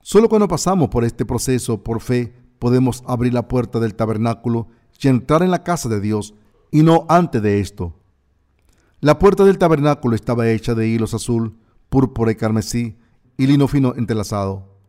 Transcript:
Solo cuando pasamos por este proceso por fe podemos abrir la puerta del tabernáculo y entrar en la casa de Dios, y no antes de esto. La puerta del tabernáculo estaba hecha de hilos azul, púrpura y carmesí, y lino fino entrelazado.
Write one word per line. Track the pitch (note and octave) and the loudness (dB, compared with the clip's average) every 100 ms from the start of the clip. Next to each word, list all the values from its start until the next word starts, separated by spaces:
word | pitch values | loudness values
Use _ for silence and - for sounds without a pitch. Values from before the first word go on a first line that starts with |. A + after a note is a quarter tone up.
Solo | - G3 A3+ | 2 2 4
cuando | A3 G3+ | 2 0
pasamos | D#3+ F3+ F#3 B2+ | -2 -2 0 0
por | A#2+ | 0
este | A#2 - A2+ | -2 -4 -6
proceso | B2 - B2+ - A2 | -4 -2 -4 -4 -6
por | - A2+ | -6 -8
fe | - B2 A#2+ _ _ _ | -4 -4 -4 _ _ _
podemos | A#2+ B2+ C3 A#2+ - | 0 2 0 -2 -6
abrir | B2 B2 | -4 -2
la | A#2+ A#2 | -2 -2
puerta | B2+ A2+ A#2 | -4 -2 -4
del | A2+ F#2+ | -4 -2
tabernáculo | A2 G#2+ A#2 A2+ A#2+ A#2 - _ _ _ | -4 -2 -4 -4 -4 -4 -6 _ _ _
y | C3+ | 0
entrar | B2+ B2 D#3 | 2 2 2
en | F3+ | 2
la | F3 | -2
casa | - E3+ A#2+ | -4 -6 -4
de | G#2 | -4
Dios, | G#2 G#2+ G#2 _ _ _ _ | -2 -4 -6 _ _ _ _
y | D3+ | 4
no | D#3+ E3 D#3+ | 6 4 4
antes | E3+ F3 A#2 | 2 2 0
de | G#2 G2+ | 0 0
esto. | F#2+ - F2 - _ _ _ _ _ _ _ _ _ _ | -2 -8 -12 -12 _ _ _ _ _ _ _ _ _ _
La | C#3+ D3 | 0 4
puerta | G3 G3 | 4 6
del | G3 G3 | 4 4
tabernáculo | F3 D3+ D3 D3 B2 A2 | 2 2 2 0 -2 -2
estaba | - A#2+ A2+ | -2 0 0
hecha | A2+ - A2+ | 0 -2 -2
de | A2+ | -2
hilos | A2+ A2 | -2 -4
azul, | A2+ - A#2 A2+ - _ _ _ | -6 -4 -4 -4 -10 _ _ _
púrpura | C3 C3+ - A2+ | 0 0 0 -2
y | A2 | 0
carmesí, | A2 A2 G#2 A#2+ A#2 - _ _ _ - | -2 -2 -2 -6 -6 -12 _ _ _ -2
y | C3+ | 2
lino | C#3+ C#3 | 4 2
fino | C#3 C3 B2 | 2 0 -2
entrelazado. | A2+ A2+ G#2 G#2 G2 G2 - _ | -4 -4 -4 -4 -4 -8 -14 _